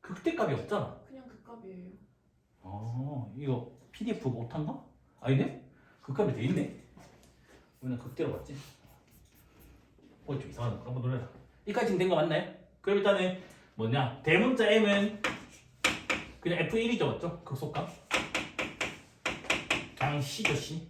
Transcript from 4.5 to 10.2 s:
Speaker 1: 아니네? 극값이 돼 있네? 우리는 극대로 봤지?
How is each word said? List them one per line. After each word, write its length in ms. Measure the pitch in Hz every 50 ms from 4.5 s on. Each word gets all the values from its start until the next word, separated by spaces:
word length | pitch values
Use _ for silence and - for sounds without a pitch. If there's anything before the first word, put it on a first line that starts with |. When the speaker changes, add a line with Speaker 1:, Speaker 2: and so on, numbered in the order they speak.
| - 156 151 156 277 - - - - - _ _ _ _
Speaker 1:
아니네? 420 | - 123 135 135 - - - - - - - - - - - _ -
극값이 320 | - 131 - 208 147 120
돼 80 | - 110
있네? 380 | 131 185 - 143 - - - - - - - - - - - - - _ _ - _ - - - _ _ _
우리는 180 | - 127 127 117
극대로 380 | - 127 - - 156 135 -
봤지? 180 | - - - 139 - - - - - - - - - _ _ - - - _ _ - - - _ - - - - - _ _ _ - - - - -